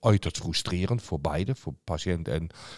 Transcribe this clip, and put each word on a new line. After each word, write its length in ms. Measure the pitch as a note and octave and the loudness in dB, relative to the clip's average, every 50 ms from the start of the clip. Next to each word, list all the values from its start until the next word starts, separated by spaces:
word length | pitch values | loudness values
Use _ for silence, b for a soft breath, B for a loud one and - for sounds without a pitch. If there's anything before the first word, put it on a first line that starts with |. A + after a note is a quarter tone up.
uiterst 360 | - A#2 G#2 G2 - - - - | 4 6 6 6 4 0 -4 -2
frustrerend 640 | - E2 D#2+ - - - F2+ F2+ F#2+ - B2 A#2 - | -4 -2 -2 -2 -2 0 0 0 2 2 0 -2 -2
voor 180 | - F2 D2 | -2 -4 -2
beide, 340 | C#2 D2+ D2 D#2+ F#2+ A2+ C3+ | 0 0 0 0 0 0 -2
voor 180 | - - D#2+ - - _ | -4 -6 -8 -10 -8 _
patiënt 440 | - D#2+ D2+ - F#2+ F2 E2 E2 - | -4 -4 -2 0 0 0 0 0 -2
en 180 | B1 D#2+ E2 E2 B B B B B | -2 -2 -2 -4 B B B B B